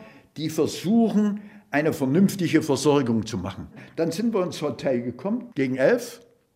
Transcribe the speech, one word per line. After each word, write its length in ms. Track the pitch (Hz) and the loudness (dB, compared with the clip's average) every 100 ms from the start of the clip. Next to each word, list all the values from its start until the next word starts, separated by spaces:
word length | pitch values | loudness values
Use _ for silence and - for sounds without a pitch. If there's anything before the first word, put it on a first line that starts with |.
| - - _ - | -18 -20 _ -8
die 140 | 156 | -6
versuchen, 880 | 156 143 - 165 233 226 185 208 202 - - - | 0 -2 -2 2 4 4 2 0 -2 -10 -20 -6
eine 200 | 143 156 | -2 0
vernünftige 680 | - 131 151 196 - 160 151 | 0 0 4 4 2 2 2
Versorgung 640 | 147 131 151 143 123 113 101 | 2 0 4 2 2 0 -2
zu 120 | 95 | -6
machen.“ 280 | 90 - 80 - - - | -8 -10 -14 -16 -14 -6
Dann 160 | 165 | -4
sind 220 | - 233 | -2 -2
wir 100 | 208 | 0
ins 180 | 175 127 | -2 -4
Hotel 400 | 147 - 139 123 | -6 -4 -2 -2
gekommen, 480 | 123 123 196 240 - - | -2 -6 -4 -4 -6 -4
gegen 200 | 131 127 | -2 4
elf. 440 | 143 247 - - - _ _ | 4 4 -2 -16 -20 _ _